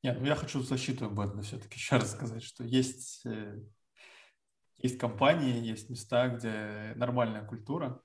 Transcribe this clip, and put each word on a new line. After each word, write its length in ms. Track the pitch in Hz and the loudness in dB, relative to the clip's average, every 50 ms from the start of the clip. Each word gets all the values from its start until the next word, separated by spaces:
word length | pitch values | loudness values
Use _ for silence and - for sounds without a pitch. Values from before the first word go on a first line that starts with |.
| - | 0
Нет, 140 | 131 120 110 | -2 -2 0
ну 60 | 127 143 | 2 2
я 80 | 151 | 2
хочу 240 | 147 - - - 143 | 2 0 -4 -2 -2
в 60 | 123 | 0
защиту 400 | 127 135 123 - - 131 - 117 107 | 0 0 0 0 -2 -2 -2 -2 -4
Эмбедда 340 | 101 104 101 101 101 104 | -2 -2 -2 -2 -2 -4
всё-таки 340 | 101 104 - - - - - - | -6 -6 -8 -10 -12 -12 -12 -10
ещё 200 | - - - 123 | 0 4 4 4
раз 140 | 107 104 | 4 2
сказать, 320 | 104 - 139 117 113 113 - | -2 -4 -6 -6 -6 -8 -10
что 200 | - - - 123 | -12 -12 -10 -6
есть, 580 | 117 127 131 127 127 - - - - - - - | 2 4 4 4 4 -2 -8 -12 -12 -14 -10 -8
э, 340 | 120 110 107 107 104 104 107 104 104 _ _ _ _ _ _ - - - - - - _ _ _ _ _ _ _ _ _ _ | -6 -6 -6 -6 -8 -10 -12 -14 -16 _ _ _ _ _ _ -20 -20 -20 -20 -20 -20 _ _ _ _ _ _ _ _ _ _
есть 180 | - 127 123 - | -2 -2 0 2
компании, 640 | - 117 104 104 135 143 170 170 147 127 123 117 117 | -2 -2 2 6 6 8 8 8 6 2 2 2 0
есть 260 | 113 110 - - - | -2 -4 -6 -6 -10
места, 400 | 127 113 - - - 120 127 127 | -10 -10 -6 2 4 4 4 4
где 640 | 120 120 117 113 107 107 107 104 107 107 107 110 113 | 2 -2 -2 -4 -2 -2 -4 -6 -6 -8 -8 -8 -4
нормальная 500 | 117 120 123 123 123 120 113 107 107 107 | -2 -2 2 4 4 2 2 0 -4 -6
культура 560 | 107 - 110 - - 139 170 - 131 127 - _ | -8 -10 -10 -6 -4 -4 -2 -2 -4 -6 -8 _